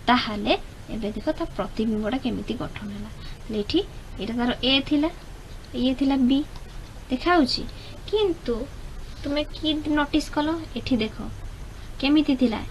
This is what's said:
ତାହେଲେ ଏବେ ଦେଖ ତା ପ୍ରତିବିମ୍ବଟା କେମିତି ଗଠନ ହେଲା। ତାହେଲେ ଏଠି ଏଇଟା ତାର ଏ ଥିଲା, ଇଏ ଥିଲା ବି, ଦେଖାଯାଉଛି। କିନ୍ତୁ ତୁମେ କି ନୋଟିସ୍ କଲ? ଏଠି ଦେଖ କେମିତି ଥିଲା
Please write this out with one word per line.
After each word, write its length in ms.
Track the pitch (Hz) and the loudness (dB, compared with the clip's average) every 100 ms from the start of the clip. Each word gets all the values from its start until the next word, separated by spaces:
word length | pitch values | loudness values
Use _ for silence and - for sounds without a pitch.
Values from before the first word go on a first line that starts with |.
ତାହେଲେ 480 | - 247 - 208 220 392 - - - | 6 4 4 -2 2 2 0 -12 -8
ଏବେ 200 | 214 208 | -4 -4
ଦେଖ 140 | 214 302 311 | -2 -2 0
ତା 60 | 330 - | -2 -2
ପ୍ରତିବିମ୍ବଟା 600 | 190 - 220 214 214 262 | -4 0 2 2 0 0
କେମିତି 300 | 262 190 - 226 | -2 -2 -4 -4
ଗଠନ 280 | - - 208 202 | -4 -6 -8 -8
ହେଲା। 140 | 208 - - - | -10 -10 -12 -10
ତାହେଲେ 180 | - 214 | -4 -4
ଏଠି 200 | 208 320 415 - - - | 2 0 0 -8 -12 -8
ଏଇଟା 160 | 226 240 | -4 0
ତାର 140 | 240 - | 0 2
ଏ 80 | 247 269 269 | 4 4 4
ଥିଲା, 200 | 294 320 - - - - - - | 2 2 -2 -14 -14 -14 -14 -8
ଇଏ 180 | 247 254 | 0 0
ଥିଲା 220 | 254 277 277 247 | 4 2 6 6
ବି, 100 | 269 302 - - - - - - | 4 2 -8 -12 -12 -12 -14 -4
ଦେଖାଯାଉଛି। 540 | 254 339 359 269 - 254 - - - - | 0 6 6 6 2 -4 -8 -12 -12 0
କିନ୍ତୁ 460 | 415 403 330 - 226 277 - - - - - | 4 4 2 -2 -2 -4 -8 -10 -10 -10 -6
ତୁମେ 240 | 285 285 302 | -2 0 -2
କି 140 | - 311 302 302 302 | -2 0 0 2 2
ନୋଟିସ୍ 300 | 285 311 - | 4 2 2
କଲ? 180 | 302 294 330 320 226 | 0 0 0 -4 -6
ଏଠି 160 | - 247 | 0 2
ଦେଖ 200 | 220 - 214 - - - - - - - | 2 -4 -8 -8 -10 -10 -10 -10 -10 -2
କେମିତି 360 | 269 302 294 262 | 4 6 6 4
ଥିଲା 240 | 247 214 - | 4 2 -4